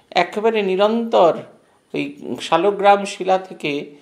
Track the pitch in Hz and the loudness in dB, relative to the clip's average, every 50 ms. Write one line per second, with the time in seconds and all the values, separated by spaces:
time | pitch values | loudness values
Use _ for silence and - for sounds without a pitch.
0 | _ _ - - 175 175 - 214 208 226 220 220 202 190 185 185 202 214 226 233 | _ _ -2 -2 -2 0 -2 -2 -2 0 0 0 0 0 0 2 2 2 0 0
1 | 233 226 226 226 190 165 147 131 131 - - _ _ _ _ _ _ _ - 147 | -2 0 2 4 4 4 4 0 -6 -16 -20 _ _ _ _ _ _ _ -8 -8
2 | 147 143 143 - - - 110 127 - - - 165 175 208 202 190 190 202 202 202 | -8 -8 -10 -14 -12 -10 -10 -10 -4 0 0 2 2 0 0 2 4 4 4 4
3 | 196 196 - - 185 185 185 190 185 - 185 - - 151 143 143 147 - - - | 2 -2 -10 -6 -2 0 0 0 -2 -6 -12 -10 -6 -6 -6 -6 -8 -10 -14 -20